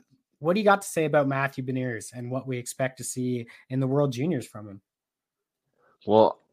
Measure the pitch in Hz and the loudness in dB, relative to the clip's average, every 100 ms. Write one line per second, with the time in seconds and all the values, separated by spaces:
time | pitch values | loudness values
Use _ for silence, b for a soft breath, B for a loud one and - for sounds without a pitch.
0 | - _ _ _ 151 185 202 196 - 165 | -12 _ _ _ 0 2 4 4 2 -2
1 | 156 151 135 135 135 139 127 131 127 110 | 2 2 2 2 -2 -4 -4 -4 -4 -6
2 | - 123 123 131 131 123 120 - 131 - | -10 -12 -8 -6 -6 -6 -8 -4 -4 -4
3 | - 127 127 123 117 b b 131 131 139 | -10 -6 -4 -4 -6 b b -2 0 2
4 | 143 120 156 143 107 107 107 101 - _ | 2 0 -2 -2 -6 -12 -16 -18 -20 _
5 | _ _ _ _ _ _ _ _ _ _ | _ _ _ _ _ _ _ _ _ _
6 | - 107 107 - _ | 2 6 6 4 _